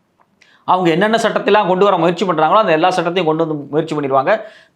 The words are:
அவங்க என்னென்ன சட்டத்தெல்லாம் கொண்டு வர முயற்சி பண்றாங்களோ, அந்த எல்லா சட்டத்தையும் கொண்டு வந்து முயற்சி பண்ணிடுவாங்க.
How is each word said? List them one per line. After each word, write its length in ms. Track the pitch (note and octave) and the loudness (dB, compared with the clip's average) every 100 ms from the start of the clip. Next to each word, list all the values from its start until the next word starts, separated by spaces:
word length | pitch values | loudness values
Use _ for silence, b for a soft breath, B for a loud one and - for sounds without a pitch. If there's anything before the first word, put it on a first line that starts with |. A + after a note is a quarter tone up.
| _ _ _ _ b b | _ _ _ _ b b
அவங்க 260 | b F#3 F3 | b 0 2
என்னென்ன 260 | D#3+ G#3 A3 | 2 0 0
சட்டத்தெல்லாம் 500 | G#3+ F#3+ G3 G#3 G3+ | 0 -2 0 2 2
கொண்டு 180 | F#3 | 2
வர 120 | G3+ F3+ | 2 2
முயற்சி 300 | E3 F3 G3 | 0 0 -2
பண்றாங்களோ, 300 | D#3+ D#3 G3 | 0 2 2
அந்த 160 | G#3 | 2
எல்லா 160 | D#3 F3+ | 2 2
சட்டத்தையும் 360 | F3 E3+ F3+ | 0 -2 -2
கொண்டு 220 | D#3+ D#3 E3 | -2 -2 -2
வந்து 200 | D3+ C3+ | -6 -6
முயற்சி 260 | D3 D#3+ D3+ | -4 -4 -4
பண்ணிடுவாங்க. 440 | C3+ C3+ C#3 A3 B B B | -2 0 0 -2 B B B